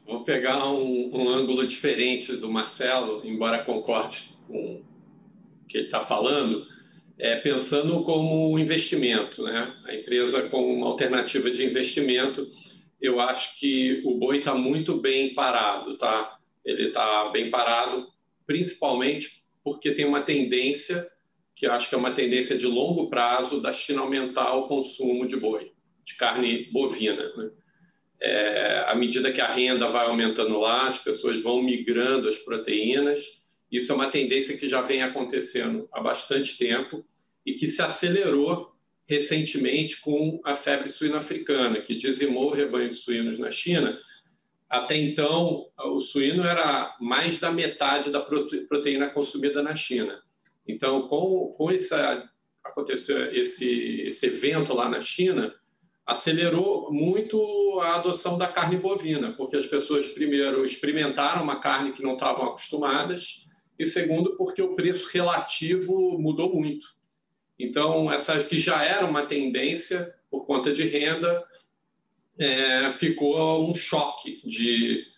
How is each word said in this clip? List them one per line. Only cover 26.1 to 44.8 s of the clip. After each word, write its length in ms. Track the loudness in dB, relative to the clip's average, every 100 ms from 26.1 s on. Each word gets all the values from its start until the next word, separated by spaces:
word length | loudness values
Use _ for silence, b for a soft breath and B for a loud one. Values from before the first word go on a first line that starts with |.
| -2
carne 520 | 0 2 0 0 -2
bovina, 520 | 0 0 0 -2 -2 -4 -8
né? 140 | -12 -12 b b b b _ -6
É, 640 | -2 0 0 0 0 0 0
à 80 | 0
medida 360 | 0 0 0
que 80 | 0
a 140 | 0
renda 340 | 2 2 2 2
vai 200 | 2 2
aumentando 520 | 2 2 2 0 2
lá, 280 | 2 2 0
as 100 | -2
pessoas 440 | -4 -2 -2 -2
vão 200 | 0 2
migrando 680 | 2 0 0 0 2 2 0
as 100 | -2
proteínas. 1040 | -4 -6 -2 0 2 2 2 0 -4 -14 b b _
Isso 200 | -2 0
é 40 | 0
uma 140 | 0
tendência 480 | 0 2 2 0 -4
que 100 | -2
já 140 | 0
vem 200 | 0 0
acontecendo 840 | 0 -2 -4 -4 -2 -2 -2 -4 -6
há 100 | -6
bastante 560 | -2 -2 0 0 0 0
tempo 480 | 0 0 -2 -8 -14 _ _ _ -8
e 80 |
que 140 | -2 -2
se 140 | 0
acelerou 920 | 0 0 0 2 4 4 2 0 -6 _ _ _ -2
recentemente 920 | 0 2 0 0 0 0 2 0 -4
com 380 | -2 0 0 -2 -4
a 100 | -2
febre 320 | 0 -2 -2
suína 300 | -2 -2 -2
africana, 640 | -4 -4 0 2 2 0
que 140 | -4 -4
dizimou 560 | -2 0 0 2 0
o 20 |
rebanho 360 | 0 0 0 -2
de 60 | -4
suínos 420 | -4 -2 -2 -2
na 140 | -4
China. 460 | -4 0 2 2 -2 B B B B _ _ -4
Até 280 | -2